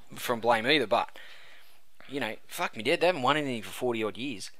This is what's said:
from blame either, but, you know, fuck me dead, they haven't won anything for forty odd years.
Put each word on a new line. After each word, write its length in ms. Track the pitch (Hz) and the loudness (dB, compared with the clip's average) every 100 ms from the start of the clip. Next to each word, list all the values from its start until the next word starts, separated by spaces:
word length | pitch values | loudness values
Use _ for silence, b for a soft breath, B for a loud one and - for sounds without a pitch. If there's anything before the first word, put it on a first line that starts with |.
| - 117 | -8 -6
from 240 | - 117 | -2 2
blame 260 | 113 117 117 | 4 4 6
either, 220 | 151 110 | 4 6
but, 220 | 113 - - B B B B B B B - - | 2 2 -6 B B B B B B B -12 -8
you 140 | 139 | -4
know, 160 | 110 107 - | -4 -6 -8
fuck 300 | - 180 - | -4 -4 0
me 60 | |
dead, 180 | 110 165 | 2 4
they 60 | 165 | 4
haven't 140 | 175 | 4
won 140 | 127 151 | 4 4
anything 280 | 143 117 | 2 -2
for 60 | 95 | -6
forty 300 | - 123 117 | -2 0 2
odd 140 | 107 98 | 0 -2
years. 340 | 139 98 - | -6 -6 -10